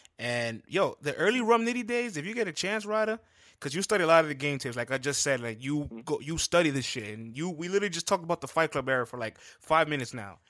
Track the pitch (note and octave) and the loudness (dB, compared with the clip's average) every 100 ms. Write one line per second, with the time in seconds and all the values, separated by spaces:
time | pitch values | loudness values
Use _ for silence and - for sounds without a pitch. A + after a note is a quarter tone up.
0 | - - A#2+ A#2+ A#2 A2+ - E3 E3 - | -20 -8 -4 -2 -2 -6 -4 0 0 0
1 | C#3+ - F3+ B3 A3 A#3 A3+ B3 A3 A#3+ | -6 0 2 4 4 4 4 -2 -2 -2
2 | A#3+ D#3+ F3 A#3 G3+ D3 F#3 G#3+ G#3 G#3+ | -2 -4 -6 -4 -4 -2 -4 -4 -2 0
3 | A3 A3 _ _ - - C#3+ D3+ G3 G#3 | 0 -2 _ _ -20 -10 -6 -2 2 4
4 | D#3+ E3 D#3 C#3 D3 C#3 C3 A#2+ A#2+ C3 | 6 8 6 2 -2 -2 -4 -4 -2 -2
5 | C3+ C3+ D3 B2+ A#2+ A2 C3+ D3 C#3 A2+ | 0 0 2 0 -2 -6 -4 -2 -4 -8
6 | B2 D3 D3 D#3+ - E3+ E3 C3+ A#2 B2 | -4 -4 -4 -4 2 4 4 2 -2 -4
7 | G#2 G#2+ A2+ B2 F3 D#3 F3 G3 G3+ E3 | -8 -8 -10 -6 -6 -4 -2 0 0 -4
8 | - F#3+ E3 E3+ C3 D#3+ D#3+ C#3+ C3 C3 | 0 -2 0 -4 -2 0 2 2 0 0
9 | A#2+ B2 A2 - - - - D#3+ D#3 D3 | -2 -4 -8 -8 -20 -12 2 2 4 0
10 | A#2+ B2 G2+ F2 _ | -4 -8 -12 -14 _